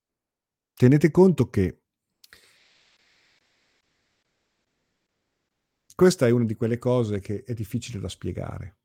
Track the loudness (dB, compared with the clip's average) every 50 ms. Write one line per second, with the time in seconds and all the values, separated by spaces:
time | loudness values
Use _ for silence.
0 | _ _ _ _ _ _ _ _ _ _ _ _ _ _ _ 2 4 4 6 4
1 | 4 2 4 4 4 4 4 2 -2 -2 0 -2 -2 -2 -4 _ _ _ _ _
2 | _ _ _ _ _ _ -20 _ _ _ _ _ _ _ _ _ _ _ _ _
3 | _ _ _ _ _ _ _ _ _ _ _ _ _ _ _ _ _ _ _ _
4 | _ _ _ _ _ _ _ _ _ _ _ _ _ _ _ _ _ _ _ _
5 | _ _ _ _ _ _ _ _ _ _ _ _ _ _ _ _ _ _ 0 2
6 | 4 4 4 2 2 2 2 2 0 -2 -2 -4 -4 -4 -4 -4 -2 -2 -2 0
7 | -2 -2 -4 -8 -8 -8 -10 -10 -10 -10 -10 -10 -10 -8 -8 -10 -10 -10 -12 -12
8 | -12 -12 -12 -10 -12 -10 -10 -8 -10 -10 -12 -14 -16 -16 -18 _ _